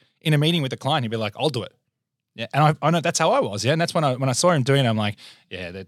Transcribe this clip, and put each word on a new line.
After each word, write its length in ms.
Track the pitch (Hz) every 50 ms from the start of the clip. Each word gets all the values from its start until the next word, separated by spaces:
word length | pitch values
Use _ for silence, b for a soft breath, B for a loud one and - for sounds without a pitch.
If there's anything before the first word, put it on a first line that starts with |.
| _ _ _ _
In 140 | - 160 151
a 40 | 143
meeting 240 | 147 160 175 170
with 100 | 139 131
the 60 | 123 -
client, 280 | - 135 156 151 120
he'd 60 | 107
be 40 | 113
like, 200 | 113 110 104 - -
"I'll 100 | 127 156
do 140 | 123 120 92
it." 100 | 85 - _ _ _ _ _ _ _ _ _ _ _ _
Yeah, 120 | 113 113 - -
and 100 | 139 151
I, 240 | 151 156 - 143 156
I 20 |
know 80 | 170 170
that's 180 | 143 170 - -
how 120 | 160 170
I 80 | 175 185
was. 240 | 175 110 98 104 101
Yeah, 80 | 123
and 80 | 156 160
that's 120 | 170 165 -
when 100 | 175 156
I, 120 | 139 127
when 120 | 120 135 131
I 40 | 123
saw 180 | - - 180
him 120 | 170 143 120
doing 200 | 135 135 139 131
it, 40 | 117
I'm 80 | 110 110
like, 180 | 107 104 101 - B B B B B B
"Yeah, 220 | 92 90 92 85
that 160 | 90 95 95